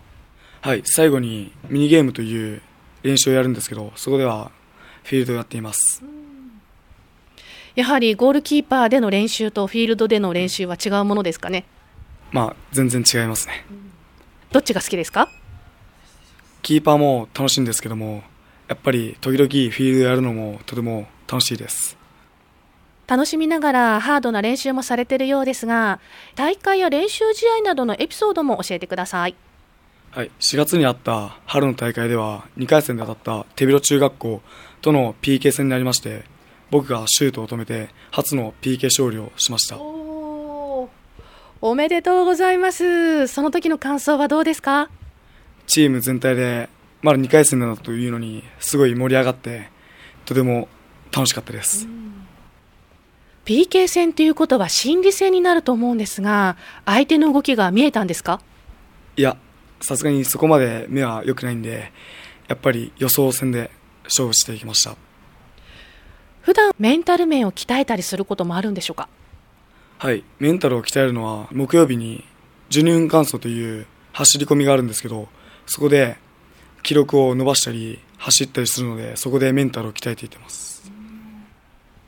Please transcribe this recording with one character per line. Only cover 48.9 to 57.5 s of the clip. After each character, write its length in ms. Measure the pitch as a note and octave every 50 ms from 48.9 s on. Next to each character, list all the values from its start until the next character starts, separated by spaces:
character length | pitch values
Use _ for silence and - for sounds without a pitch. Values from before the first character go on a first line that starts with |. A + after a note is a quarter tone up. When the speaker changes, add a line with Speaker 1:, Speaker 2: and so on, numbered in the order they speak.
| A#2
Speaker 1:
盛 180 | A#2+ B2+ C3 C3
り 20 |
上 80 | C3 C3
が 60 | B2+
っ 40 | B2
て、 340 | B2+ - A#2 A#2 A#2 G#2+ - _ _ _ - - - - - - - -
と 100 | - -
て 80 | C3 B2+
も 240 | B2+ B2 A#2+ A#2+ - - - _ _ - - - - -
楽 160 | C3+ C3+ B2
し 40 | -
か 80 | C3
っ 40 | -
た 80 | - G#2+
で 100 | A2 -
す。 240 | - - G#3 A3
Speaker 2:
う 20 | A3+
ん。 380 | A3+ A#3 A3 G#3+ G3+ G3 F#3+ F#3 F3+ - - - _ _ _ _ _ _ _ _ _ _ _ _ _ _ _ _ _ _ -
ピ 180 | - G#3+ C4 F4+
ー 60 | F4+
ケ 160 | - F#4 F#4
ー 20 |
戦 260 | F4+ - F4 F4 E4 D#4+
と 120 | - D#4
い 40 | D#4
う 60 | D#4
こ 140 | - D#4+ D#4+
と 100 | C4 B3
は 100 | F#3+ E3
心 340 | - - - B3 D#4 F4+ F#4
理 100 | G4 G4
戦 180 | - F#4+ F#4+
に 100 | F#4 F4+
な 140 | F4 F#4 F4
る 80 | E4 -
と 80 | -
思 220 | B3+ A3+ A#3 A#3+ A#3+
う 20 |
ん 40 | A3+
で 80 | G#3+
す 140 | - - -
が、 360 | F#3+ G#3 G#3 G#3 G3+ F#3 F3 - - - - - -
相 220 | - G3+ A#3 C#4+
手 100 | - E4+
の 160 | D4+ D4+ D#4 C4+
動 100 | C#4+ -
き 120 | -